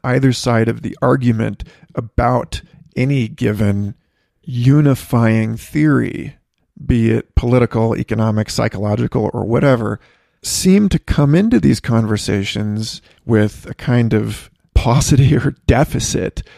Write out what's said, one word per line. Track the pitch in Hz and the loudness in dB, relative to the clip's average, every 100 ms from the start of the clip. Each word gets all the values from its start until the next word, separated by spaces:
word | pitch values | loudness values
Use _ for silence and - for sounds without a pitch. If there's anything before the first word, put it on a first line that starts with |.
either | 127 127 135 | -4 2 2
side | 123 127 117 113 | 0 0 0 0
of | 113 | -2
the | - - | -8 -4
argument | 123 135 120 113 110 101 - - _ - | 0 0 0 0 -2 -6 -14 -20 _ -12
about | 113 - 120 123 - - - - - - | -8 -4 0 -2 -4 -12 -16 -20 -12 -4
any | 127 139 113 | -2 0 -2
given | - 117 104 104 101 101 - _ _ _ _ | -2 -2 0 -2 -2 -4 -10 _ _ _ _
unifying | - 123 123 147 143 127 - 120 113 110 110 113 | -10 0 4 4 4 0 0 0 2 0 -2 -6
theory, | - 151 156 131 113 - - - _ _ _ - | -6 -2 2 2 -2 -6 -12 -16 _ _ _ -8
be | 143 123 113 | -2 0 2
it | 113 - - | 0 -2 -2
political, | 120 123 120 113 113 110 | 2 2 2 0 -2 -2
economic, | - 110 110 107 107 | -4 -2 0 0 -2
psychological, | - 113 98 104 110 120 123 107 | -2 -4 -2 -2 -2 -2 -2 -2
or | 117 98 | -4 -2
whatever, | 120 143 120 107 104 _ _ _ _ | 2 2 2 -2 -8 _ _ _ _
seem | - - 185 196 202 | -8 -2 2 4 4
to | 165 | 0
come | - - 143 160 | -2 0 4 4
into | 220 233 | 4 2
these | 143 117 | 2 0
conversations | - 117 110 107 - 101 98 104 107 107 110 - _ _ - | 0 0 0 -2 -2 -4 -4 -4 -4 -4 -6 -12 _ _ 0
with | 110 107 - - | 2 2 -2 -16
a | |
kind | - - 120 117 | -8 -2 0 2
of | 110 110 104 - _ _ | 0 -2 -8 -14 _ _
paucity | - 123 131 - 135 139 - | 0 2 2 4 4 4 2
<laughs> | |
or | - - - | 0 -2 0
deficit | 123 151 120 - - - - - | 2 2 -2 -4 -4 -4 -8 -14